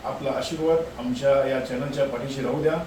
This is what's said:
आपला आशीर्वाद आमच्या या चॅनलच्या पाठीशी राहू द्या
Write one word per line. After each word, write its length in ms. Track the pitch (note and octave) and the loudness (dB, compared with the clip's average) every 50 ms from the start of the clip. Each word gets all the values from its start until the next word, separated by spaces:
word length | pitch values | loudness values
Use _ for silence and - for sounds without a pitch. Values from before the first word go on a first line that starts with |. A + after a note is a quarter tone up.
| - | -6
आपला 260 | - C3 - C#3 C3+ | -6 -6 -4 -4 -2
आशीर्वाद 480 | C3+ - - - E3+ D#3 D#3+ D#3+ E3 E3 E3 - - - | -2 -2 -2 -4 -2 0 2 4 4 4 2 -2 -8 -6
आमच्या 480 | B2 B2 B2 B2 C#3 C#3 C#3 C#3 C3+ C3+ | -4 -4 -2 2 4 4 6 6 4 2
या 120 | C3+ C3 | 0 -2
चॅनलच्या 440 | - - B2+ B2 C#3+ C#3+ C#3 C#3+ C#3 | -2 -2 -4 -4 -4 -2 0 0 0
पाठीशी 380 | B2+ B2 A#2 C3+ C#3 C3 C3+ | 0 0 -4 -4 -4 -4 -2
राहू 200 | C3 - C#3 D3+ | -2 -2 -2 2
द्या 160 | D3+ D#3 D#3+ E3+ F3 | 2 2 0 0 -4